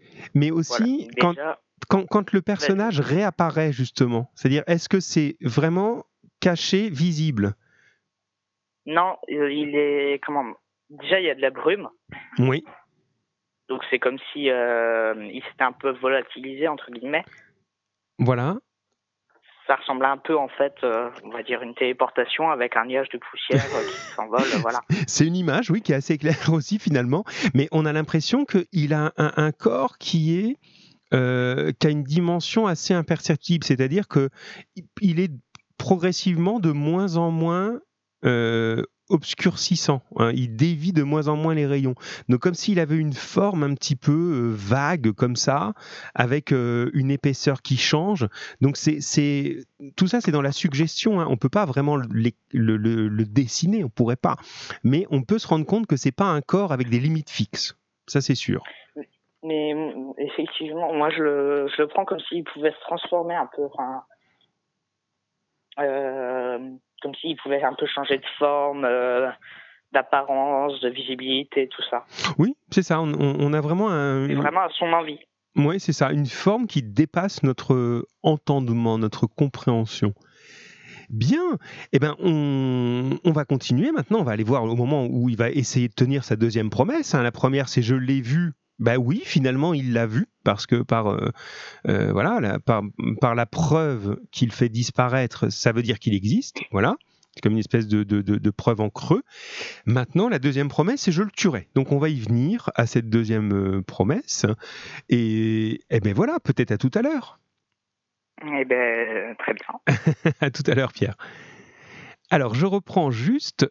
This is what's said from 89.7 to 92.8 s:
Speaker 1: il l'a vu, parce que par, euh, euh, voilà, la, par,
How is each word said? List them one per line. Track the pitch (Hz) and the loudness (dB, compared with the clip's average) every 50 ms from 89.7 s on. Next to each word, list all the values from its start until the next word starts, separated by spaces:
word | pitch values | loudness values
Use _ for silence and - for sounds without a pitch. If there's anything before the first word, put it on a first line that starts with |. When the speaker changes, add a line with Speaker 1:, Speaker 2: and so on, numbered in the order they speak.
| 170 | 0
Speaker 1:
il | 143 131 123 120 | 0 0 0 0
l'a | 117 117 | 0 0
vu, | 110 107 135 220 - _ _ - | 0 0 -2 -2 -2 _ _ -2
parce | 101 101 101 - | -2 -2 -2 0
que | - 123 120 - | 0 0 0 2
par, | - 117 113 107 104 | 2 0 0 2 0
euh, | 98 - - - - - - - - - - - - - - 104 | 0 0 -2 -4 -4 -6 -12 -18 -18 -18 -18 -18 -16 -6 -2 0
euh, | 98 98 104 104 101 | 0 2 2 2 2
voilà, | 98 113 180 240 240 | 2 0 0 0 0
la, | 123 104 98 - | 0 0 -2 -2
par, | - - 117 104 | 0 0 0 0